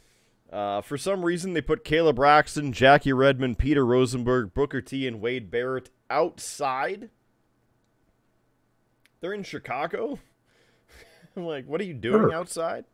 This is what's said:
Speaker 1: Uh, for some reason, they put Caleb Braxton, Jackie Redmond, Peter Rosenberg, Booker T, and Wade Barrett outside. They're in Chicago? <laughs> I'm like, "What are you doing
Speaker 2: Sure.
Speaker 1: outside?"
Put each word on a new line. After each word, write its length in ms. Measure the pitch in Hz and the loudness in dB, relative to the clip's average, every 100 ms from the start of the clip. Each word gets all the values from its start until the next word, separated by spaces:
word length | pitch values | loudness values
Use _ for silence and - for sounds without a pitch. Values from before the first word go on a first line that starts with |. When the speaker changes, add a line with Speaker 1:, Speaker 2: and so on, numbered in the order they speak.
| _ _ _ _ _ | _ _ _ _ _
Speaker 1:
Uh, 280 | 101 101 101 | -8 -4 -4
for 160 | - 143 | -6 -8
some 280 | 180 196 | -4 -2
reason, 300 | 175 175 185 | -2 -2 -4
they 60 | 170 | -6
put 240 | 143 156 | -2 -4
Caleb 320 | - 151 165 123 | 0 2 4 4
Braxton, 560 | 143 151 151 - 147 | 6 6 4 -2 -6
Jackie 400 | 117 131 143 143 | 4 8 8 6
Redmond, 460 | 131 135 135 131 113 | 4 4 2 -2 -2
Peter 260 | 135 143 | 0 2
Rosenberg, 680 | 123 123 127 127 120 127 104 | 4 4 2 0 0 0 0
Booker 260 | - 143 135 | -2 -2 -4
T, 260 | - 135 131 | -8 -8 -6
and 140 | 113 | -6
Wade 300 | 113 127 98 | -6 -6 -6
Barrett 400 | 120 127 131 123 _ _ | -6 -4 -6 -10 _ _
outside. 1000 | 135 170 - - - 139 131 151 202 220 _ _ _ _ _ _ _ _ _ _ _ _ _ _ _ _ _ _ _ _ _ | -2 -2 -4 -14 -6 -6 -4 -6 -8 -14 _ _ _ _ _ _ _ _ _ _ _ _ _ _ _ _ _ _ _ _ _
They're 120 | 170 | -10
in 80 | 208 | -10
Chicago? 760 | 196 147 - 123 156 - 285 277 - _ _ _ _ | -10 -12 -8 -6 -4 -6 -6 -8 -14 _ _ _ _
<laughs> 600 | _ _ - - _ _ - | _ _ -20 -20 _ _ -12
I'm 80 | |
like, 220 | 170 147 131 | -10 -10 -6
"What 140 | 147 | -6
are 40 | |
you 100 | 196 | -6
doing 280 | 139 107 214 | -6 0 2
Speaker 2:
Sure. 100 | 214 | 2
Speaker 1:
outside?" 520 | 160 180 170 165 120 - | 0 -6 -6 -6 -8 -14